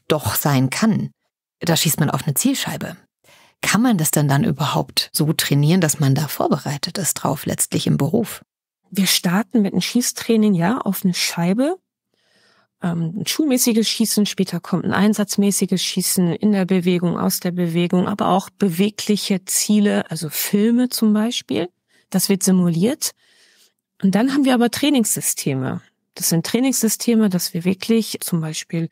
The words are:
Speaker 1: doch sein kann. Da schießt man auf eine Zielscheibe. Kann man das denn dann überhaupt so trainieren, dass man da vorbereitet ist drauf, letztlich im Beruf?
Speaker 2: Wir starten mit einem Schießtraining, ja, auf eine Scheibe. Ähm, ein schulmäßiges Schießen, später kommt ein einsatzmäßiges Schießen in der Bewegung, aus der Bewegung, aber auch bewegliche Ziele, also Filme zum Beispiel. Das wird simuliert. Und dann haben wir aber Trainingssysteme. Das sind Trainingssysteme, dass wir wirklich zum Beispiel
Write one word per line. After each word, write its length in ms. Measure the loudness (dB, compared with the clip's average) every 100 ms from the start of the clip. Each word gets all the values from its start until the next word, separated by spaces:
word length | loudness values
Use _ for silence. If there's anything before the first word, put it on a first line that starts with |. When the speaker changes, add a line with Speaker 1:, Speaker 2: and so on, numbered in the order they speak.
| -2
Speaker 1:
doch 280 | -2 -2 -2
sein 340 | 0 2 0
kann. 400 | 0 0 0 -2 _ _ _ _ -10
Da 160 | -2 0
schießt 240 | 0 0
man 120 | 0
auf 120 | 0
eine 120 | -2 0
Zielscheibe. 600 | 0 0 -4 -6 -8 -12 _ _ _ -20 _ -6 0
Kann 160 | 2
man 160 | 4 2
das 140 | 2
denn 160 | 2 2
dann 160 | 2
überhaupt 680 | 2 0 -2 -2 -2 -4 -4
so 220 | -2 0
trainieren, 480 | 0 0 2 4 4
dass 180 | 2 2
man 140 | 2
da 140 | 2 0
vorbereitet 720 | -2 0 0 -2 -6 -6 -6
ist 160 | -6 -4
drauf, 320 | -4 -4 -4
letztlich 400 | -4 -2 -2 0
im 100 | 0
Beruf? 460 | 0 -2 -4 -8 _ _ _ _ _
Speaker 2:
Wir 160 | -2 0
starten 560 | 0 0 0 0 0
mit 100 | 0
einem 80 | 0
Schießtraining, 720 | -2 -2 -2 -4 0 2 4
ja, 240 | 2 2 0
auf 260 | -2 -2
eine 120 | 0 0
Scheibe. 640 | -4 -2 0 2 0 -2 _ _ _ _ _ _ _ _ _ _
Ähm, 320 | -6 -4 -4 -6
ein 80 | -6
schulmäßiges 640 | -2 0 2 2 2 0
Schießen, 380 | 0 -2 0 0
später 320 | 0 -4 -4
kommt 260 | -4 -2 0
ein 80 |
einsatzmäßiges 880 | 2 2 2 -2 0 0 2 0 -2
Schießen 520 | -2 -4 -2 0 0
in 180 | 0 2
der 140 | 2 2
Bewegung, 520 | 2 2 0 0 0
aus 220 | -2 -2
der 100 | -4
Bewegung, 580 | -2 -2 0 2 2 0
aber 200 | 0 2
auch 240 | 2 0
bewegliche 920 | -2 -2 2 -2 -2 -2 -2 0 -4 -2
Ziele, 640 | -4 2 2 4 0 -2
also 180 | -6 -8
Filme 600 | -6 -2 2 2 2 2
zum 240 | 0 2
Beispiel. 540 | 2 0 -4 -4 -4 -4 _ _ _ -4
Das 180 | -2 0
wird 140 | 0
simuliert. 720 | 2 4 4 2 0 -2 -6 -10 _ _ _ _ _ _ _ -2
Und 140 | 0
dann 180 | 2 2
haben 140 | 2 2
wir 80 |
aber 160 | 4 2
Trainingssysteme. 1120 | 2 0 2 2 -2 -4 -4 -2 -2 -2 -6 _ _ _ -6
Das 140 | -2
sind 160 | 0 0
Trainingssysteme, 840 | 0 0 2 0 0 0 2 4
dass 240 | 0 -4
wir 120 | -4 -2
wirklich 520 | -2 0 0 0 -6
zum 180 | -4 -4
Beispiel 480 | -4 -8 -6 -4 -6